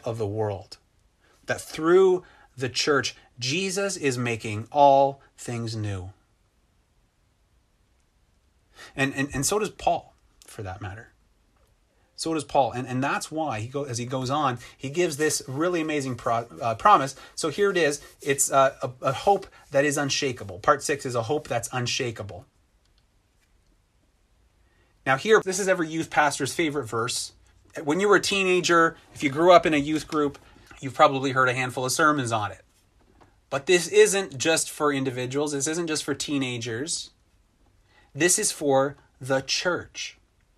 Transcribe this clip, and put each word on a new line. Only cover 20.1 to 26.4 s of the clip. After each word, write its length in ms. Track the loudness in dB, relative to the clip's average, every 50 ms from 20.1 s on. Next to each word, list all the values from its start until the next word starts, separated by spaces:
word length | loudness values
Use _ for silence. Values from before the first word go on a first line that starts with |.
| -2 -2 -2 -4 -4 -6 -10 -14 -14 -2
Part 240 | 2 2 2 2 0
six 220 | -2 -4 -4 -4
is 100 | -4 -4
a 80 | -4 -2
hope 240 | -2 -2 -4 -4 -4
that's 220 | -6 -6 -6 -6
unshakable. 720 | -6 -4 -4 -4 -4 -4 -4 -6 -6 -8 -12 -12 -14 -16 -18 _ _ _ _ _ _ _ _ _ _ _ _ _ _ _ _ _ _ _ _ _ _ _ _ _ _ _ _ _ _ _ _ _ _ _ _ _ _ _ _ _ _ _ _ _ _ _ _ _ _ _ _
Now 100 | -2 -2
here, 260 | 0 4 4 4 4 4
this 140 | 2 -4 -2
is 100 | 0 0
every 180 | 0 0 0 -2
youth 220 | -4 -6 -6 -2
pastor's 440 | 0 0 2 2 0 -2